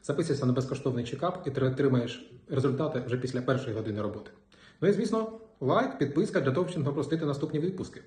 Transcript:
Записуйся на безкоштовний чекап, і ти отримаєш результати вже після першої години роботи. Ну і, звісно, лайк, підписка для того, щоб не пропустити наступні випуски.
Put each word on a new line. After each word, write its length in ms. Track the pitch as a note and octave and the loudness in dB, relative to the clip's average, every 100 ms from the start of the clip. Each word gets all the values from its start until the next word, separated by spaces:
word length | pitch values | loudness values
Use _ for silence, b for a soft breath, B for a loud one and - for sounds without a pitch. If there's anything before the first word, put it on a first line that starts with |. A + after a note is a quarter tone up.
Записуйся 420 | - D3 D#3+ C3 B2+ | -2 -2 0 2 2
на 80 | |
безкоштовний 520 | B2 B2 - C#3 A#2+ A#2+ | 2 0 -2 -2 -2 -4
чекап, 420 | - E3+ - - | -2 -2 -2 -4
і 40 | |
ти 100 | B2+ | 0
отримаєш 720 | C3 C3 C#3+ B2 A#2 - - - - | 0 4 4 4 2 -6 -14 -20 -4
результати 500 | C3 C3+ B2+ D#3 B2 | 0 2 2 0 -2
вже 180 | B2 B2 | -2 -4
після 240 | B2+ B2+ | -2 -2
першої 340 | B2 B2 - G#2+ | 0 0 0 -4
години 260 | G#2+ G#2 | -4 -2
роботи. 300 | G#2 G2+ - - _ B B B | -4 -6 -12 -20 _ B B B
Ну 60 | F3 | 2
і, 40 | |
звісно, 480 | G3 A#3 A3 A3 - - - | 4 2 0 -2 -6 -18 -4
лайк, 380 | C3 F#3 C4 - | 2 4 2 0
підписка 440 | C#3 - - F#3 | 0 2 2 2
для 100 | C3+ | 2
того, 160 | C3 - | 2 0
щоб 100 | - | 0
не 60 | |
пропустити 420 | C3+ D3 C#3+ E3 D#3 | -2 0 0 0 0
наступні 340 | C3+ - D3+ | -2 -2 0
випуски. 420 | E3+ F#3+ G#2+ - | -2 -2 -8 -10